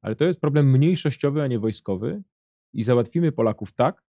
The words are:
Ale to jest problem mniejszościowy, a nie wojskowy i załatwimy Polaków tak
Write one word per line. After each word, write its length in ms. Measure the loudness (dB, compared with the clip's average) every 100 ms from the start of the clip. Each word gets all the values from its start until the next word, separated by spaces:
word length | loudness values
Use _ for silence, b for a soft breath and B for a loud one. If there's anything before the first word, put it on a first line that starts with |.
Ale 140 | -8 -2
to 100 | -2
jest 160 | 0
problem 300 | 0 2 4
mniejszościowy, 680 | 4 4 2 -2 -2 -2 -2
a 60 | -2
nie 120 | -2
wojskowy 640 | -4 -6 -6 -6 -4 -8 -14 _ _ _ _
i 100 | -6
załatwimy 480 | 0 0 0 0 -2
Polaków 420 | 0 -2 -2 -10
tak 300 | -2 -2 -2 _